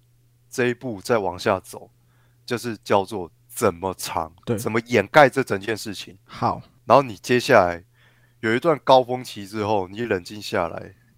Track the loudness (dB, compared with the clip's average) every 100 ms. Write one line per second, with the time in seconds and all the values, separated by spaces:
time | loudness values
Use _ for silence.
0 | _ _ _ _ _ -2 -2 -2 -8 -10
1 | -2 0 0 -4 -2 -2 -4 -18 -20 _
2 | _ _ _ _ -8 -6 -6 -10 0 0
3 | 0 -6 -12 -16 _ -2 0 0 -6 -6
4 | -6 -6 -8 -10 -8 -6 -2 -4 0 0
5 | 4 6 6 4 -2 -4 -4 -6 -8 -12
6 | -14 -20 _ -6 -4 -4 -10 _ 4 4
7 | 4 -4 -2 0 6 6 6 0 -10 _
8 | _ _ _ _ -2 0 0 0 6 6
9 | 6 -4 -8 -14 -12 -6 -2 -2 -2 -6
10 | -4 -4 -4 -12 -6 -4 -4 -6 -14 -20
11 | _